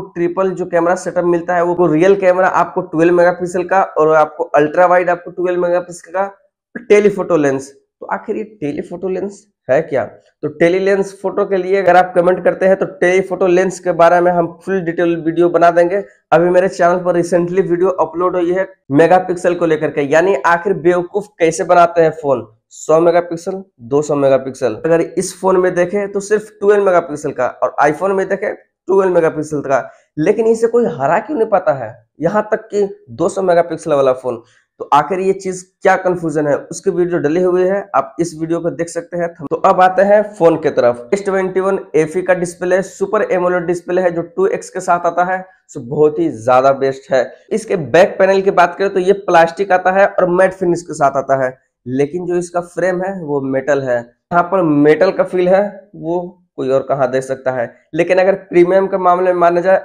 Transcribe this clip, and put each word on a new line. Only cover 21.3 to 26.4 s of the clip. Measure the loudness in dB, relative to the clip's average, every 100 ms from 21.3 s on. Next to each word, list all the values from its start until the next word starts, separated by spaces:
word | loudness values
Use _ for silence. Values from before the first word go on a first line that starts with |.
| -2
कैसे | -2 0
बनाते | 2 4 4 4
हैं | 2
फोन, | 2 -2 -2 -4 _ _
सौ | -12 0 2
मेगापिक्सल, | 4 2 -2 -8 -8 -10 -12 _
दो | -4 -2
सौ | 0 0
मेगापिक्सल। | 2 2 -2 -6 -6 -4
अगर | 0 0
इस | 0 -4 -6 -4
फोन | 0 2
में | 2
देखें | 0 -2 -2 -4
तो | -6
सिर्फ | -2 -2